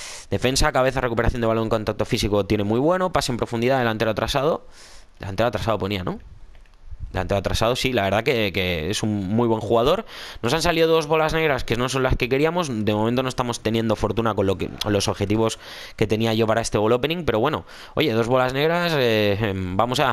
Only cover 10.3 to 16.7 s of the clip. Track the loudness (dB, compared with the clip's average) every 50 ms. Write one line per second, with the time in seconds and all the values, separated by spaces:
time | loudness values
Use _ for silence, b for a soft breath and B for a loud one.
10.3 | B B -2 -2 0 2 2 0 2 4 4 4 4 2 2 2 2 2 2 0
11.3 | 0 0 0 0 0 -2 0 -2 0 0 0 0 0 0 2 2 2 0 0 0
12.3 | 2 2 2 2 0 -2 -2 -2 -4 -2 0 0 0 2 2 2 0 0 -2 -2
13.3 | -2 -2 -2 -2 -4 -4 -2 -2 0 0 2 0 0 0 0 0 0 0 0 0
14.3 | 0 2 2 0 0 0 -4 -6 -6 -4 -2 0 0 2 2 0 0 -2 0 0
15.3 | 2 2 2 0 -2 B B B B B B B B -2 0 0 2 0 2 0
16.3 | 2 2 2 2 2 0 0 0